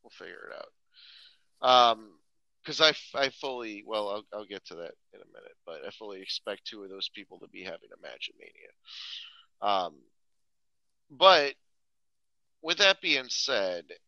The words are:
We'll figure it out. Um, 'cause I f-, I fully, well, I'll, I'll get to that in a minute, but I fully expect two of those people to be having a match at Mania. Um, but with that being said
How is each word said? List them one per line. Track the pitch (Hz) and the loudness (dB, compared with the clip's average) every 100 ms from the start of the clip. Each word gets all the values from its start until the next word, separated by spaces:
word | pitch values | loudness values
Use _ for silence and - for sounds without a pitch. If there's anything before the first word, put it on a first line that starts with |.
We'll | 117 | -20
figure | - 87 87 - | -20 -18 -16 -16
it | - | -14
out. | - _ _ - - - - _ _ _ 127 127 120 | -16 _ _ -20 -20 -20 -20 _ _ _ 6 8 8
Um, | 110 107 85 _ _ _ _ | 4 -6 -20 _ _ _ _
'cause | - 143 | -10 2
I | 156 | 4
f-, | 143 - | 2 -8
I | 131 135 | -2 -2
fully, | - 139 127 113 104 104 | -2 -8 -8 -8 -12 -6
well, | 107 104 | -4 -4
I'll, | 104 - 104 | -6 -10 -16
I'll | 101 | -12
get | 98 - | -14 -14
to | 85 | -14
that | 85 - _ | -14 -16 _
in | 98 | -20
a | - | -20
minute, | - - _ - | -20 -20 _ -16
but | 80 69 | -14 -14
I | |
fully | - 107 95 | -14 -16 -14
expect | 95 - - 101 - | -10 -10 -8 -12 -12
two | 110 | -16
of | 98 | -16
those | 98 95 | -12 -12
people | - 98 90 | -12 -20 -20
to | - | -20
be | 92 | -16
having | 92 82 52 87 | -14 -14 -18 -20
a | |
match | 80 64 - | -18 -14 -14
at | _ | _
Mania. | 50 50 50 _ - - - - - - _ _ 101 98 87 | -20 _ -20 _ -20 -16 -14 -16 -18 -20 _ _ -2 0 -2
Um, | 73 57 _ _ _ _ _ _ _ _ _ _ | -10 _ _ _ _ _ _ _ _ _ _ _
but | 131 185 170 143 - _ _ _ _ _ _ _ _ _ _ | 6 8 8 4 -6 _ _ _ _ _ _ _ _ _ _
with | 160 175 | -4 4
that | 196 190 | 4 4
being | 180 143 123 | 2 0 0
said | - - 120 95 87 80 87 | -6 0 0 0 -4 -10 -20